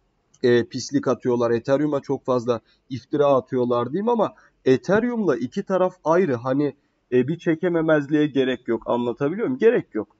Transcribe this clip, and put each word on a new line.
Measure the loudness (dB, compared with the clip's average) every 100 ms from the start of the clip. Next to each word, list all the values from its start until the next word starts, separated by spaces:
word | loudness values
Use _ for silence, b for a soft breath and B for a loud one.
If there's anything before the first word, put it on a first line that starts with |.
| _ _ _ _
e, | 2 2 2
pislik | -6 -4 -2 -2
atıyorlar. | -2 0 0 0
Ethereum'a | 0 0 0 0 -2
çok | -4 -6 -2
fazla | -2 0 -4 _ _ -14
iftira | -12 -6 0 2
atıyorlar | 2 0 -2 0 0 -2
diyeyim | -4 -2
ama | 0 -2 -4 b b 0
Ethereum'la | 0 2 0 0 -2 -2 -2
iki | -4 -8
taraf | -4 0 0 -2
ayrı. | 0 0 2 -2
Hani, | -2 -2 -2 -4 _ _ -2
e, | 0 0
bir | -2
çekememezliğe | -2 -2 0 0 2 0 2 0 0
gerek | 0 0 -2 -2
yok. | -4 -2
Anlatabiliyor | -2 -2 -2 -4 -2 -4
muyum? | 2
Gerek | 2 2 -2 -8
yok. | -8 _